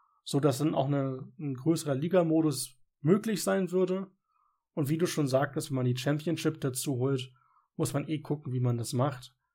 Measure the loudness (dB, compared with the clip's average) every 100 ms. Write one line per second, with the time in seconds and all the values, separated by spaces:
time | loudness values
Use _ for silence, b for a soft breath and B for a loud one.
0 | b b b 0 2 2 0 0 0 0
1 | 0 -4 -10 -10 -8 -2 0 0 0 -2
2 | 2 2 4 4 2 0 -6 -12 _ _
3 | 2 4 2 -2 0 0 2 2 2 0
4 | -6 _ _ _ _ _ _ -2 0 2
5 | 0 0 2 2 0 -4 -4 0 0 0
6 | 0 -2 0 -2 -2 -2 -4 -4 -4 -2
7 | 0 -2 -4 b b b b -4 -2 -2
8 | -2 -4 -4 -6 -4 0 0 0 -2 0
9 | 0 -2 -12 _ _